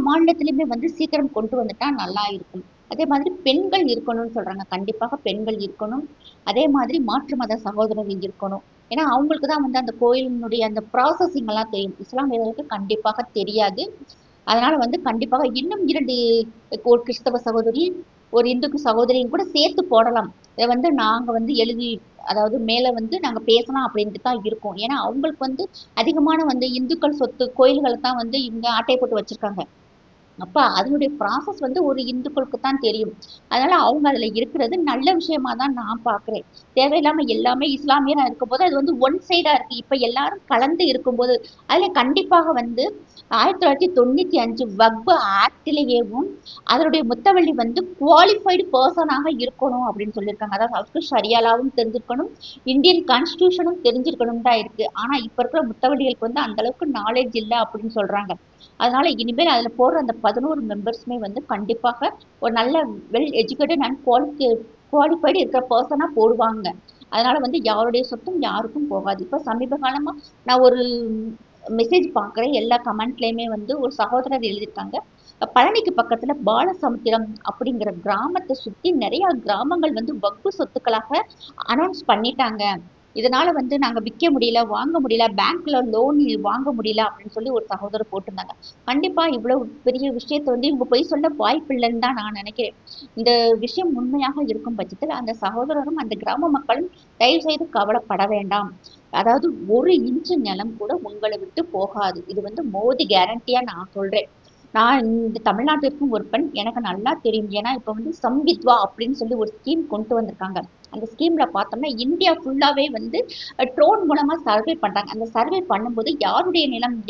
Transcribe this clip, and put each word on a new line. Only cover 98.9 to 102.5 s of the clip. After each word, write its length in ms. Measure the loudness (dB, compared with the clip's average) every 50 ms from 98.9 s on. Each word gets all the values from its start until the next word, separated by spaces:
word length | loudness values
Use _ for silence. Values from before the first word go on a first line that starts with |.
| -20 -20 _ -6 -2 0
அதாவது 280 | 4 4 4 4 2 0 -4 -4 -2 2 2
ஒரு 160 | 4 6 6 4 4 4
இன்ச்சு 280 | 0 -2 -2 -2 -2 -2 0 0
நிலம் 280 | -2 -2 -4 -6 -8 -8 -8
கூட 140 | -6 -4 -4 -4 -6 -8
உங்களை 280 | -10 -4 -4 -4 -4 -4 -8
விட்டு 180 | -8 -6 -6 -6 -4 -2
போகாது. 440 | -4 -4 -2 -2 -2 -2 -2 -4 -6 -10 -8
இது 80 | -8 -8 -8
வந்து 160 | -8